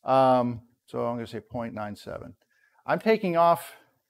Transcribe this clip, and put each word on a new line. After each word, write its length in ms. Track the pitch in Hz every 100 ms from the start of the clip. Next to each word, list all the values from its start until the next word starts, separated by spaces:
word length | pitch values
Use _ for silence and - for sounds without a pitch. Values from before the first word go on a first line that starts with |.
| -
Um, 560 | 131 131 127 120 113 - _ _
so 200 | 123 120
I'm 100 | 120
gonna 100 | 110
say 140 | 113
point 320 | - 120 117
nine 220 | 104 104 101
seven. 380 | - - - - _ _ _ _ -
I'm 140 | 165
taking 360 | 220 220 190 165
off, 380 | 170 165 - - _ _ _